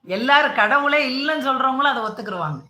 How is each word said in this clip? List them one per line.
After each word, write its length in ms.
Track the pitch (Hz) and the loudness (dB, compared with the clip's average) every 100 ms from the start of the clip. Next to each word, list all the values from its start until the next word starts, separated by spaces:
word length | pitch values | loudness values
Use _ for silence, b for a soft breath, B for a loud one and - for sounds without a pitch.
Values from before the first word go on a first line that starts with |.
| - | -6
எல்லாரும் 480 | 190 254 285 294 - | -4 2 4 4 2
கடவுளே 440 | 208 277 285 294 262 | 2 4 2 0 0
இல்லைன்னு 380 | 262 285 302 269 | -2 -2 -2 -2
சொல்றவங்களும் 460 | 262 262 262 285 | 0 0 2 0
அதை 100 | 240 | 0
ஒத்துக்கிருவாங்க. 580 | 214 214 208 185 156 143 | -4 -6 -8 -6 -6 -6